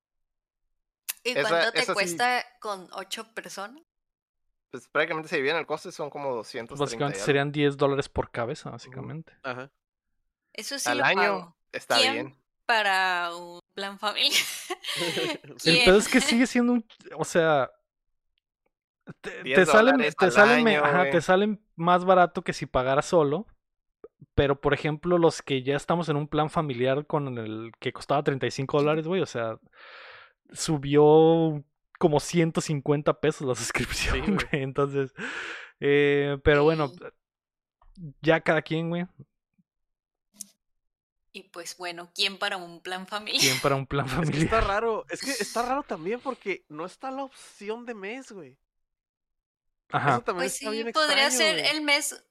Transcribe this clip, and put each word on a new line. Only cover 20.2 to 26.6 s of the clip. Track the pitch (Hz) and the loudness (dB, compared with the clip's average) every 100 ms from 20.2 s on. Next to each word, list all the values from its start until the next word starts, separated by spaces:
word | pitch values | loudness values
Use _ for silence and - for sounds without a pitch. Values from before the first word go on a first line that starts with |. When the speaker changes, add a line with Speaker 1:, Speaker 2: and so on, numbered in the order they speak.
Speaker 2:
al | 190 | 2
Speaker 3:
salen | - 208 247 | 6 8 8
me-, | 226 196 | 4 4
Speaker 2:
año, | |
Speaker 3:
ajá, | - 180 | 4 2
Speaker 2:
güey. | 185 | 2
Speaker 3:
te | 170 | 2
salen | 170 185 214 202 _ - | 4 4 2 -2 _ -4
más | 170 180 | 2 4
barato | 185 185 175 - | 6 6 4 2
que | - | -6
si | - - | -6 -2
pagaras | 131 131 135 - | 0 2 0 2
solo, | 175 143 156 226 _ _ _ _ _ - _ - | 4 4 0 -6 _ _ _ _ _ -20 _ -8
pero, | - 139 139 | 0 2 2
por | 147 | 2
ejemplo, | 139 156 151 175 175 | 0 0 -4 0 4
los | 165 - | 4 2
que | - 135 | -2 -2
ya | 127 143 | 0 -2
estamos | - 175 156 | 0 -2 0
en | 147 | -2
un | 151 | -2
plan | 151 151 | -2 -2
familiar | 170 | -2